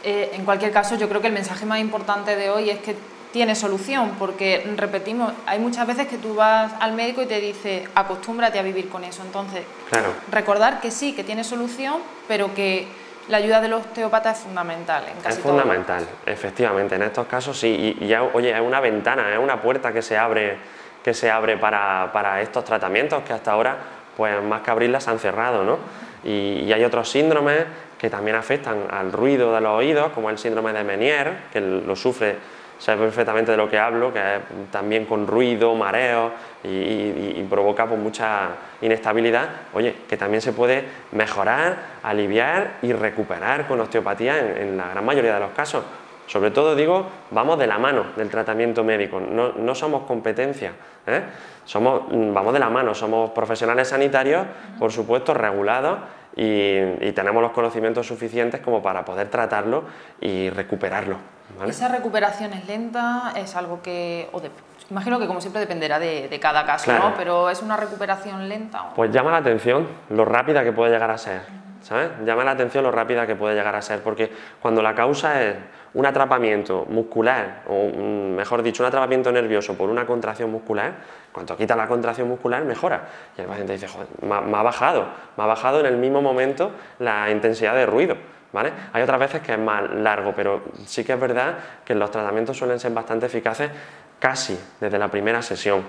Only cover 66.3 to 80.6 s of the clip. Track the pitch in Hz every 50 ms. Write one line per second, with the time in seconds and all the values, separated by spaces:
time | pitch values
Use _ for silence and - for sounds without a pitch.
66.3 | 151 143 - 156 151 151 151 - 143 147 - - 123 117 196 208 214 - 180 170
67.3 | 175 175 175 180 185 190 220 214 214 214 214 202 202 196 202 196 196 190 - 208
68.3 | 196 190 190 196 208 214 220 220 220 - 92 87 - - 113 110 110 131 127 156
69.3 | 165 165 151 131 113 110 - 120 123 143 165 - - - - - 107 107 110 110
70.3 | 110 120 127 147 156 143 127 117 110 113 117 117 117 113 113 113 110 110 - 107
71.3 | 95 95 92 - - - - - - - - - 107 117 151 170 - 117 110 110
72.3 | 113 117 127 135 135 127 127 120 - 139 135 127 113 113 113 117 127 120 117 107
73.3 | 110 95 104 107 107 107 101 104 101 104 104 - 107 101 98 110 107 104 110 110
74.3 | - - - - - - - 120 113 113 107 107 110 113 117 131 147 143 147 156
75.3 | 147 139 123 104 101 95 - - - - - - _ - 135 139 135 139 135 131
76.3 | 131 123 120 110 107 104 104 - 95 92 - - 107 113 113 113 - 113 110 120
77.3 | 131 120 104 95 98 - - - 95 98 104 98 - - 101 107 104 104 101 95
78.3 | 92 92 101 113 123 117 113 117 113 - 123 127 131 135 131 127 131 131 127 127
79.3 | 123 123 117 110 110 104 101 - 98 87 95 98 113 120 120 117 123 120 110 110
80.3 | 110 113 120 110 110 113